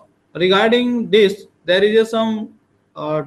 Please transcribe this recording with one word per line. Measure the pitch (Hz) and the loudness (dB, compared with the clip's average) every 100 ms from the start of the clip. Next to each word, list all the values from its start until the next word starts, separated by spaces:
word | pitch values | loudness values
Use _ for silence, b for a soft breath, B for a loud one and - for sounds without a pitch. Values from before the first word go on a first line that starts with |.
| _ _ _ | _ _ _
Regarding | 151 185 196 220 240 247 240 180 | -4 0 2 2 0 0 -4 0
this, | 208 190 196 - _ 165 | 2 2 0 -14 _ -2
there | 185 | 0
is | 208 220 | 2 2
a | 226 | 0
some, | 226 226 220 220 - _ _ _ 156 | -2 -4 -6 -10 -16 _ _ _ -12
uh, | 151 156 | -6 -6